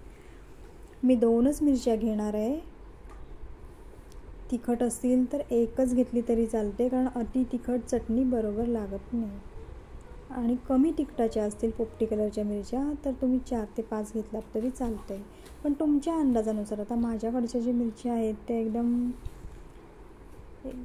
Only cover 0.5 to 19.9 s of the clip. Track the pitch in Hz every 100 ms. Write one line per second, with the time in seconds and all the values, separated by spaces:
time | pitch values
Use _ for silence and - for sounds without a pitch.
0.5 | - - - - - 254 247 233 233 254
1.5 | 294 294 262 240 220 220 214 214 214 214
2.5 | 302 349 - - - - - - - -
3.5 | - - - - - - - - - -
4.5 | 233 - 240 240 226 247 254 254 285 -
5.5 | 233 233 233 262 247 247 240 233 233 226
6.5 | 226 208 202 247 254 254 247 226 262 247
7.5 | 247 247 247 233 240 226 226 262 233 220
8.5 | 208 233 226 202 196 - 240 214 202 -
9.5 | - - - - - - - - 254 233
10.5 | 247 - 262 311 311 277 - 226 220 208
11.5 | 208 226 220 226 - 220 214 214 208 208
12.5 | 208 196 247 285 285 285 254 254 254 254
13.5 | 240 208 - 220 214 214 226 208 220 -
14.5 | 220 247 247 240 208 - 196 202 - -
15.5 | - 294 285 311 285 339 330 277 233 214
16.5 | 214 208 208 208 240 233 220 226 247 233
17.5 | 247 233 240 233 220 247 233 220 214 -
18.5 | 233 220 220 240 240 247 247 - - -
19.5 | - - - -